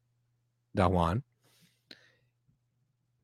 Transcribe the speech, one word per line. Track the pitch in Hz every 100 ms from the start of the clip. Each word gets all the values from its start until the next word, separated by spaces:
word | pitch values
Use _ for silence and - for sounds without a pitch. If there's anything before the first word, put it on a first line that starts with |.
| _ _ _ _ _ _ _ 101
Dhawan. | 87 90 82 98 - _ _ _ _ _ - - _ _ _ _ _ _ _ _ _ _ _ _